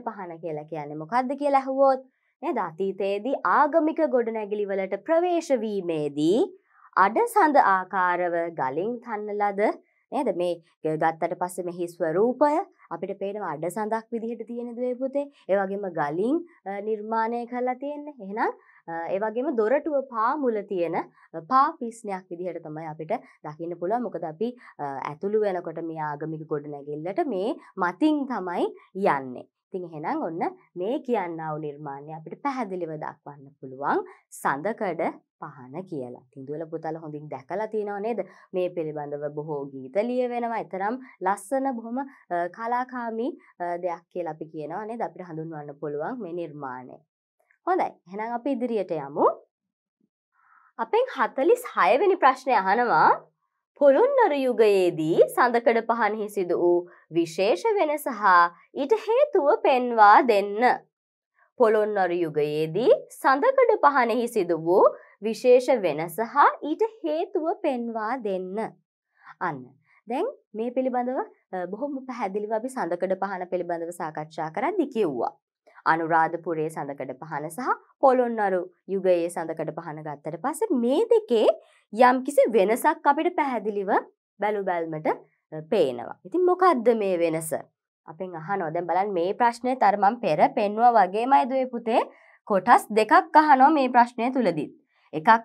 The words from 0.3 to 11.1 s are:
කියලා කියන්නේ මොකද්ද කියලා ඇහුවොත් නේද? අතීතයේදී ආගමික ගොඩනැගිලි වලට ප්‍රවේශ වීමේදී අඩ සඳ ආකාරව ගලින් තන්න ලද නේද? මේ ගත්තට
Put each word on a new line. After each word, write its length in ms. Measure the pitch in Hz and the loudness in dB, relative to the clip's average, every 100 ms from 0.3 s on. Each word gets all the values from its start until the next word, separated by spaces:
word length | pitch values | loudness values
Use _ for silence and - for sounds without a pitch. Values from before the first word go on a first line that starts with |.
| 165 | -12
කියලා 280 | 170 151 151 | -8 -8 -8
කියන්නේ 340 | 160 147 151 | -10 -10 -10
මොකද්ද 320 | 156 240 254 277 | -4 -2 -2 -2
කියලා 260 | 285 269 | 0 0
ඇහුවොත් 420 | 262 269 269 262 262 _ _ _ | 0 2 4 4 -4 _ _ _
නේද? 160 | 285 247 | -6 -4
අතීතයේදී 800 | 180 160 196 190 196 202 214 277 175 | -4 -4 -6 -4 -4 -4 -4 -2 2
ආගමික 500 | 214 294 320 311 320 302 | 4 4 2 0 0 0
ගොඩනැගිලි 600 | 247 226 226 208 214 202 | 0 0 -4 -6 -4 -4
වලට 340 | 196 190 196 | -4 -4 -6
ප්‍රවේශ 500 | 240 330 359 339 - 262 | -2 0 2 0 0 0
වීමේදී 840 | 214 202 170 160 147 143 156 214 392 - _ _ _ - | 0 -4 -2 -2 -2 0 2 2 0 -4 _ _ _ 2
අඩ 200 | 196 226 | 2 4
සඳ 360 | 466 415 320 269 - | 2 4 4 6 4
ආකාරව 680 | 190 185 196 180 175 175 170 170 160 | 2 0 0 0 2 0 -2 -4 -4
ගලින් 380 | 131 143 202 240 | -4 -2 -4 -6
තන්න 380 | 233 214 214 208 | -8 -10 -6 -2
ලද 240 | 208 196 220 349 _ _ _ | -2 0 0 -2 _ _ _
නේද? 180 | - - | -4 -2
මේ 220 | 170 175 170 _ _ | -2 -2 -4 _ _
ගත්තට 560 | 156 156 165 | -6 0 0